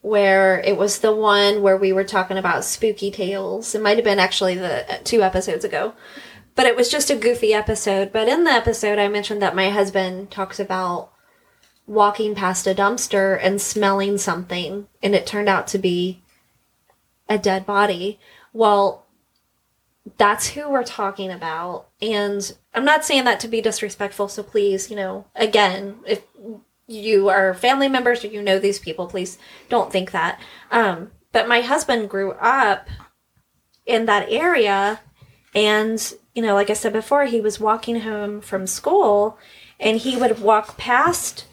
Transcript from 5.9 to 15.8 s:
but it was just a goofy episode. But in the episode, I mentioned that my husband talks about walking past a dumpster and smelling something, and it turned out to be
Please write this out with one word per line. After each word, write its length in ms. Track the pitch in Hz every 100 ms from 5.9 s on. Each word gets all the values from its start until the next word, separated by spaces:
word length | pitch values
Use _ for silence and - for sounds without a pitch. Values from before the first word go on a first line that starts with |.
| - - - - - _
but 120 | - 247
it 80 |
was 140 | 240 240
just 200 | 294 285
a 60 |
goofy 380 | 262 220 233 214
episode. 600 | 214 214 214 208 196 196
But 160 | 220 226
in 140 | 311
the 80 | 330
episode, 480 | 240 233 226 208 208
I 80 | 202
mentioned 340 | 208 202 208
that 140 | 196
my 140 | 190 190
husband 640 | 208 196 190 185 185 202
talks 280 | 208 190 -
about 520 | 196 185 180 175 - _ _ _ _ _ _ _ -
walking 480 | 208 208 208 214
past 320 | 202 185 185 190
a 80 |
dumpster 600 | 190 202 240 - 202 190 185
and 180 | 185 202
smelling 600 | - 214 202 196 196 202
something, 680 | 196 175 180 180 180 196 202 _
and 140 | 196
it 100 | 196
turned 240 | - 208 208
out 180 | 185 -
to 120 |
be 420 | 196